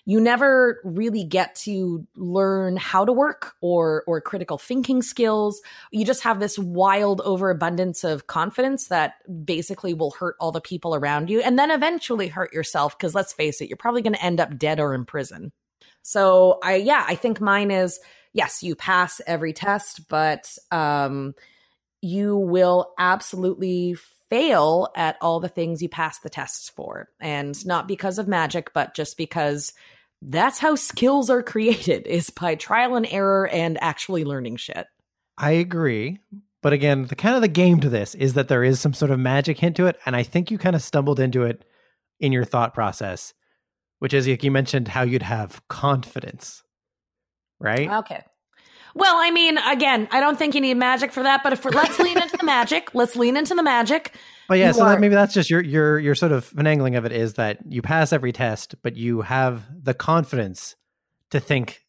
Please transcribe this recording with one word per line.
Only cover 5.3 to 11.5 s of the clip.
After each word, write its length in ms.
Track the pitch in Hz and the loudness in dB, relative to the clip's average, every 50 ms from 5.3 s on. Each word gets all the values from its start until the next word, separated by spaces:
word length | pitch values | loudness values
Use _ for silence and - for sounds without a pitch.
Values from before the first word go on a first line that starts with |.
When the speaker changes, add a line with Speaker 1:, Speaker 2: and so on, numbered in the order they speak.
| 214 214 208 208 202 - - - - - - - | 2 0 0 -2 -4 -6 -14 -20 -20 -20 -18 -6
Speaker 1:
You 120 | 208 214 214 | -4 -2 0
just 180 | 233 262 - - | 0 -2 -2 0
have 160 | 233 - 196 | -2 -2 -2
this 180 | 208 208 - | -2 -4 -4
wild 640 | 202 190 175 175 180 190 196 196 208 208 202 196 190 | -6 -6 -4 0 2 2 2 4 2 2 0 0 0
overabundance 840 | - 196 185 180 196 185 175 151 165 170 175 175 185 185 165 - - | 0 -2 -2 0 0 -2 0 0 -2 -4 -2 -2 -4 -4 -4 -6 -4
of 220 | 165 156 139 - | -4 -4 -4 -8
confidence 640 | - - 160 170 214 - 254 254 269 277 - - | -6 -4 -2 -4 -2 -2 -2 -2 -2 -2 -4 -6
that 260 | - 180 160 151 151 - _ _ 190 180 160 151 | -4 -2 -2 -2 -2 -6 _ _ -16 -14 -12 -6
basically 480 | 185 170 160 - - 165 - - 180 170 | -4 -4 -4 -4 -8 -10 -8 -6 -6 -4
will 180 | 156 160 139 | -2 -4 -4
hurt 240 | - - 180 170 - - | -4 -6 -8 -8 -8 -6
all 120 | 170 165 | -6 -6
the 100 | 160 160 | -6 -6
people 340 | - - - 156 - 170 156 | -10 -8 -12 -8 -4 -4 -4
around 340 | 143 143 143 147 147 165 175 | -2 -2 -2 -2 -2 -2 -2
you 120 | 214 233 | -2 0
and 180 | - - | 2 2